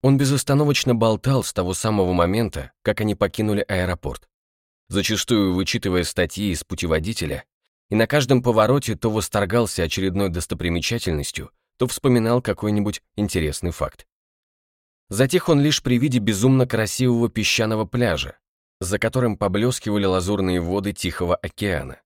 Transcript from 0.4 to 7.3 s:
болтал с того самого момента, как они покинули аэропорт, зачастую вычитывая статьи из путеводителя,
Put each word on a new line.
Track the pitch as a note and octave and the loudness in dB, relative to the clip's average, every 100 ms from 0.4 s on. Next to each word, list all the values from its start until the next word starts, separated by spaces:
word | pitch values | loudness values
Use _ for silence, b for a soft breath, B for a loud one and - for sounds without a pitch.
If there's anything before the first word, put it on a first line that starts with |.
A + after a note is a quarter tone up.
| - C#3 D3 C#3 - | 2 2 2 2 2
болтал | A#2 A2+ G#2+ C3 C3+ | 2 2 2 0 0
с | - | 0
того | - F2+ | -4 -2
самого | F#2 A2+ G#2 F#2 | -2 0 2 2
момента, | F2+ F2 G#2 A2+ - C2+ _ | 4 2 2 -2 -6 -12 _
как | - G#2 | -4 -2
они | G#2+ G2 | -2 0
покинули | B2 - G#2+ G#2 - | -2 0 -2 0 -2
аэропорт, | F#2+ F2+ E2+ C#2+ B1 _ _ _ _ _ _ _ | -2 -2 -4 -6 -10 _ _ _ _ _ _ _
зачастую | F#2+ - G#2+ - A2 G2 | -2 0 -2 0 2 2
вычитывая | F2+ G2 G#2 G2 F2+ | 0 -2 -2 0 0
статьи | E2 - E2+ - G2+ | 0 -2 -2 -2 -4
из | E2 | -4
путеводителя, | - F#2 F2 D#2 E2 A2+ D#2 | -6 -6 -2 0 -2 -6 -6